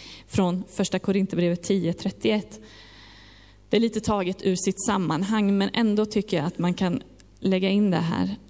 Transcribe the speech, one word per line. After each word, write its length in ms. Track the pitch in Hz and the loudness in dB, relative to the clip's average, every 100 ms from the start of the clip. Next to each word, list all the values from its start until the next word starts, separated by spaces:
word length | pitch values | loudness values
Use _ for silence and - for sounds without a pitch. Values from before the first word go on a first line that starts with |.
| - - - | -20 -20 -4
från 360 | - 185 180 - | 0 2 0 -6
första 320 | - 190 185 | -4 -2 0
Korinthierbrevet 640 | - 196 190 165 175 175 | 0 0 0 2 0 0
tio 300 | - 196 165 | 0 0 0
trettioett. 640 | 175 196 - - 214 202 - - - - - - - - - - - - | -2 -6 -2 0 0 -2 -14 -20 -20 -20 -20 -20 -20 -20 -20 -20 -20 -2
Det 80 | 202 | 2
är 40 | |
lite 200 | 233 214 | 2 0
taget 440 | 220 208 180 190 - | -2 0 0 -2 -2
ur 100 | 180 | 0
sitt 300 | - - - | -2 -2 0
sammanhang, 720 | 202 165 160 196 220 202 202 | 0 0 0 0 2 2 2
men 120 | 196 | 0
ändå 320 | - 226 208 214 | 0 2 2 0
tycker 320 | 214 208 170 | -2 0 -2
jag 80 | 151 | -2
att 120 | - | -2
man 160 | 175 | -2
kan 280 | 175 185 175 - - - - | 0 0 -2 -6 -20 -20 -6
lägga 300 | - 185 190 | 0 2 2
in 220 | 202 208 | 2 2
det 60 | 170 | 2
här. 380 | 165 92 185 202 - | 0 0 -2 -4 -12